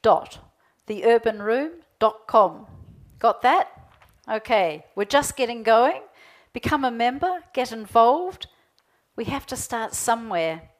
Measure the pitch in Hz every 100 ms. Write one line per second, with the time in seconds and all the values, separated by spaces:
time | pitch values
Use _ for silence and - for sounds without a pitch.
0 | 226 160 - - _ _ _ _ - 208
1 | 226 233 226 214 208 240 311 339 _ _
2 | 220 220 - 226 185 175 208 - - -
3 | - - 226 214 247 349 - - - _
4 | _ _ - 220 214 220 170 156 _ -
5 | 202 277 277 - 240 233 220 226 262 370
6 | - _ _ _ _ 240 - 302 262 233
7 | 240 269 359 359 _ - 247 226 208 233
8 | 233 294 359 - - _ _ _ _ _
9 | _ - 220 269 - 247 - 233 220 -
10 | - 233 226 175 165 160 -